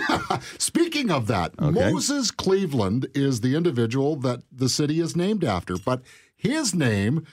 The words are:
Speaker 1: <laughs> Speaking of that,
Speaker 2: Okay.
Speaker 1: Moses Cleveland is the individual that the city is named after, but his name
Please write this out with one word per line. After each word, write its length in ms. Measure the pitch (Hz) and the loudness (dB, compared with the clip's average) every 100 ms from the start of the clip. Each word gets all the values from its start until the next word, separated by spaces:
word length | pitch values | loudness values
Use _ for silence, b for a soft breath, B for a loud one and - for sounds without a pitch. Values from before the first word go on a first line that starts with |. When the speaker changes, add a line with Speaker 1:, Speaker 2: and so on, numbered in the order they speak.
Speaker 1:
<laughs> 520 | - - - 165 - - | 0 -2 -2 -4 -6 -6
Speaking 500 | - - 339 294 240 | -2 0 0 0 0
of 180 | 147 110 | 0 0
that, 260 | 101 82 - | 0 -2 -2
Speaker 2:
Okay. 320 | 151 185 202 | 0 2 2
Speaker 1:
Moses 380 | 127 - 285 240 | 0 0 0 -2
Cleveland 800 | - 190 190 185 135 95 120 - | -2 0 2 2 0 0 0 -2
is 260 | 143 139 123 | 0 0 2
the 140 | 127 | 0
individual 640 | 147 175 123 113 135 139 151 | 2 2 2 0 0 0 0
that 240 | 127 120 - | -2 -4 -10
the 180 | 123 127 | -2 0
city 300 | - 147 160 | 2 0 0
is 160 | 165 | 0
named 280 | 165 185 220 | 0 0 0
after, 340 | 151 90 - 90 | 0 0 -2 -4
but 240 | - 127 B B B | -2 -4 B B B
his 400 | _ 202 311 254 | _ -2 0 0
name 500 | 175 131 104 101 160 160 | 0 2 2 2 0 -4